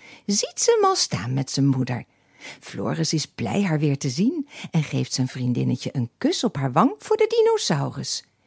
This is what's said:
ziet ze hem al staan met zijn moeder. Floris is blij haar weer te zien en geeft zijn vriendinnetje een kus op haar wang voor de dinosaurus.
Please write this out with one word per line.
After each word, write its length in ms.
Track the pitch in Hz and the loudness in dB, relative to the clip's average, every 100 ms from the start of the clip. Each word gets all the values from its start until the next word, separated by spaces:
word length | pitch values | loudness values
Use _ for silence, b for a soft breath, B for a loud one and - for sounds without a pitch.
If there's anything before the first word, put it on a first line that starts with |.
| B B B | B B B
ziet 360 | 202 605 - | -2 -2 -2
ze 100 | - | 2
hem 180 | 453 392 | 4 4
al 60 | 381 | 2
staan 380 | - - 113 | 0 -2 -2
met 180 | 131 135 | -4 -2
zijn 160 | - 139 | 2 2
moeder. 380 | 135 120 120 - B B B B B | 2 0 -6 -10 B B B B B
Floris 540 | - - 101 151 160 | -14 -6 -4 -2 0
is 120 | 160 - | -2 -4
blij 380 | - 117 185 | -6 -4 0
haar 160 | 196 156 | 0 2
weer 180 | 151 139 | 0 0
te 120 | 143 | -2
zien 380 | 127 226 339 277 B B | 0 0 0 -6 B B
en 120 | 160 | -2
geeft 300 | 147 131 127 | 0 -2 -2
zijn 140 | - 127 | -2 -4
vriendinnetje 640 | 131 123 123 131 123 - | -2 -2 0 0 -2 -4
een 160 | 135 117 - | -4 -4 -2
kus 260 | 277 381 | -2 0
op 120 | 226 - | -2 -2
haar 160 | 135 | 0
wang 220 | 135 254 427 | 4 2 2
voor 200 | - 427 | -2 2
de 100 | 440 | 2
dinosaurus. 960 | 466 440 440 - 147 139 - 131 - - _ | 4 4 4 2 0 -2 -4 -6 -8 -10 _